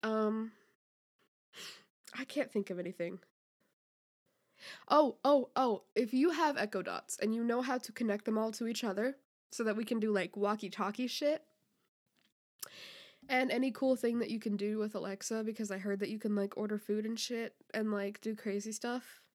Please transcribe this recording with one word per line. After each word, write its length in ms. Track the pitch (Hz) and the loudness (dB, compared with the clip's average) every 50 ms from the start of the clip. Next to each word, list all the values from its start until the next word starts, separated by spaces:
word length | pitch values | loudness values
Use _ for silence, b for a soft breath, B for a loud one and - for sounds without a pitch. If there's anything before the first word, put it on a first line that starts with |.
| - | 0
Um, 500 | 220 220 220 220 214 220 220 220 226 214 b b b b b _ _ _ _ _ _ _ _ _ _ _ _ _ _ B B B B B B B B _ _ _ - - - | 0 2 2 2 2 2 0 -4 -6 -8 b b b b b _ _ _ _ _ _ _ _ _ _ _ _ _ _ B B B B B B B B _ _ _ -14 -10 -10
I 60 | 269 | -10
can't 260 | - - 285 240 - | -6 -2 -2 -2 0
think 200 | - 220 196 - | 0 -2 -2 -2
of 100 | 190 175 | -4 -6
anything. 400 | 180 180 185 - 170 170 185 185 - _ _ _ _ _ _ _ _ _ _ _ _ _ _ _ _ _ _ _ _ _ _ _ B B B B B B B B B B | -6 -6 -4 -6 -6 -6 -6 -10 -16 _ _ _ _ _ _ _ _ _ _ _ _ _ _ _ _ _ _ _ _ _ _ _ B B B B B B B B B B
Oh, 300 | - 294 311 254 226 - _ | 8 8 8 6 4 0 _
oh, 240 | 269 285 285 247 - _ | 6 6 6 4 2 _
oh, 280 | - 262 247 214 185 - _ _ | 2 2 2 2 0 -4 _ _
if 180 | 208 254 220 - | 0 0 2 4
you 180 | 254 277 349 | 4 4 4
have 260 | 330 294 339 302 285 - | 4 4 2 2 2 2
Echo 240 | 208 214 - 196 | -2 0 -2 -4
Dots 360 | 180 - 90 - - - - - | -4 -4 -6 -6 -6 -8 -6 -2
and 140 | - 208 220 | 0 0 0
you 80 | 233 233 | 0 0
know 180 | 233 233 247 | 0 0 0
how 160 | 254 254 262 254 | 0 0 -2 -4
to 140 | - - | -4 -8
connect 340 | - - 240 220 202 214 - | -6 -2 0 0 0 0 0
them 120 | - 220 214 | 0 0 0
all 140 | 220 220 220 | 0 0 -2
to 140 | - 240 226 | -2 -4 -2
each 160 | 233 - - | -2 -2 -2
other 340 | 220 185 196 220 254 277 - _ _ _ _ _ _ | -2 0 0 0 0 -2 -4 _ _ _ _ _ _
so 120 | - - 233 | -6 -2 0
that 120 | 220 202 | 0 0
we 80 | 220 233 | 0 0
can 160 | 214 247 226 | 0 0 0
do, 120 | 214 220 | 2 2
like, 260 | 208 196 180 175 - 202 | 2 2 2 0 -2 0
walkie-talkie 720 | 202 202 214 214 - 190 - - 202 190 202 - 254 240 | 0 0 0 0 -2 -8 -4 -2 -2 -2 -2 -2 -4 -4
shit, 360 | - - 294 285 302 311 - _ _ _ _ _ _ _ _ _ _ _ _ _ _ _ _ _ _ _ _ _ _ _ - B B B B B B B B B B B B 269 | -2 0 2 2 2 0 -4 _ _ _ _ _ _ _ _ _ _ _ _ _ _ _ _ _ _ _ _ _ _ _ -16 B B B B B B B B B B B B 0
and 240 | 277 254 254 262 | 2 4 4 4
any 180 | - 247 262 269 | 2 2 2 0
cool 240 | 214 - 269 262 262 | 0 2 4 4 4
thing 240 | 247 - 233 233 240 | 4 4 2 2 2
that 100 | 233 - | 0 0
you 100 | 226 220 | -2 -2
can 160 | 214 226 202 | 0 0 0
do 220 | 196 202 208 214 214 | 0 0 0 0 0
with 160 | 208 214 214 | -2 -2 -2
Alexa, 480 | 202 165 196 196 196 - - 226 220 220 | -4 -4 -4 -6 -6 -4 -4 -2 -2 -2
because 280 | 220 220 214 220 202 | -4 -4 -4 -4 -4
I 60 | 196 196 | -4 -4
heard 220 | 190 202 202 196 | -2 -2 -2 0
that 100 | 202 185 | -2 -4
you 80 | 208 214 | -4 -4
can, 160 | - 220 208 | -2 0 2
like, 220 | 202 196 202 - - | 2 0 0 0 -2
order 200 | 214 208 214 208 | -2 -2 -2 -4
food 280 | - - 208 214 214 | 0 0 -2 0 0
and 140 | 220 226 220 | -2 -4 -4
shit 340 | - - 240 226 233 - - _ - _ - | -4 -4 -4 -4 -4 -6 -8 _ -18 _ -4
and, 180 | 220 220 214 | -2 0 0
like, 300 | 208 202 202 202 208 - | 0 0 -2 -2 -6 -4
do 120 | - 220 220 | -6 -6 -6
crazy 360 | 214 - 220 196 202 202 220 | -4 -4 -2 -2 -2 -2 -4
stuff 500 | 214 - - 240 240 254 240 - - - - _ _ | -6 -4 -4 -4 -4 -4 -6 -10 -20 -20 -20 _ _